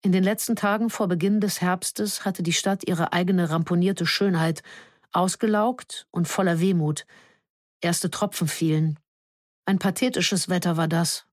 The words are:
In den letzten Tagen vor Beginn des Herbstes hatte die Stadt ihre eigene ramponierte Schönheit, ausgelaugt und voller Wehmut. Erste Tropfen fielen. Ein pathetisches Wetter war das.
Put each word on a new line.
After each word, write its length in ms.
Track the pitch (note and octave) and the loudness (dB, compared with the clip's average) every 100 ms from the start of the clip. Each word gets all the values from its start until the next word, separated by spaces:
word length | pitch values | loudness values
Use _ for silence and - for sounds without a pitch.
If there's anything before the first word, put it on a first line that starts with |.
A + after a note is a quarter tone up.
In 100 | G3+ | 4
den 120 | F#3 | 4
letzten 320 | F#3 G#3+ - A3+ | 2 0 -2 -2
Tagen 320 | G3+ G#3 A3+ | 0 0 -2
vor 180 | - G3+ | -2 -2
Beginn 320 | F3 F#3+ G#3+ | 0 2 2
des 200 | G3+ - | 0 0
Herbstes 640 | F3+ F3+ - - G#3 - | 0 0 -4 -4 -4 -4
hatte 180 | - F#3 | -6 -4
die 120 | E3+ | -2
Stadt 320 | E3+ G3+ G3 - | 0 0 -2 -2
ihre 260 | F3 E3+ | -2 0
eigene 380 | F3 F3+ F#3 E3+ | 0 2 2 2
ramponierte 560 | E3 D#3+ F3 F#3 F#3 E3+ | 0 0 2 2 0 -2
Schönheit, 560 | - G3+ E3+ E3 D#3 - - - _ _ | 0 2 2 0 -2 -8 -20 -20 _ _
ausgelaugt 920 | - F#3 - A3 G#3 A3 B3+ - - - | 0 0 0 0 2 2 -2 -10 -18 -8
und 180 | F3 E3+ | -4 -2
voller 320 | - F#3+ E3+ | 0 2 2
Wehmut. 460 | F#3 F3+ D3+ D3 - - - _ _ _ _ _ | 2 2 0 -2 -8 -20 -20 _ _ _ _ _
Erste 280 | E3+ E3 F3+ | -2 -2 -4
Tropfen 380 | - G3+ - D#3+ | -4 -4 -2 -4
fielen. 500 | - D#3+ D#3 D#3+ D3 _ _ _ _ _ _ - | 0 0 2 0 -2 _ _ _ _ _ _ -2
Ein 120 | G3 | 0
pathetisches 720 | G3+ F3+ B3+ B3+ F3 F#3+ - | 0 0 -2 0 0 0 0
Wetter 300 | F3+ F3 E3 | 0 0 0
war 100 | D#3+ | 0
das. 380 | E3 E3+ - _ | 0 0 -4 _